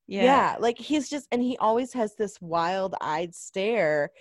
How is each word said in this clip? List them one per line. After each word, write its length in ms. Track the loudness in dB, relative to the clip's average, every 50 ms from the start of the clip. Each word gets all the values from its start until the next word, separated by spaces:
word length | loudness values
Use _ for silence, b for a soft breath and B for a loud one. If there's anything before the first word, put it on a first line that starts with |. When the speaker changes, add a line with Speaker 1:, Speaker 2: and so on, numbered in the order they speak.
| _
Speaker 1:
Yeah. 360 | -8 -2 2 4 6 6 6 4
Speaker 2:
Yeah, 140 | 2 0 0
like, 180 | 0 0 0 -2
he's 300 | -2 -2 -2 -2 -2 -2
just, 180 | -6 -8 -6 -2 -2
and 100 | 0 0
he 140 | 0 -2 0
always 340 | 2 2 2 2 0 -2 -2
has 220 | -4 -4 -4 -2
this 240 | -4 -6 -6 -6 -8 -8
wild-eyed 920 | -4 0 0 0 0 0 0 -2 -2 -4 -4 -4 -2 -2 -2 -2 -4 -8
stare 760 | -12 -16 -10 -6 -4 -2 0 0 2 2 2 2 2 0 -2 -4 B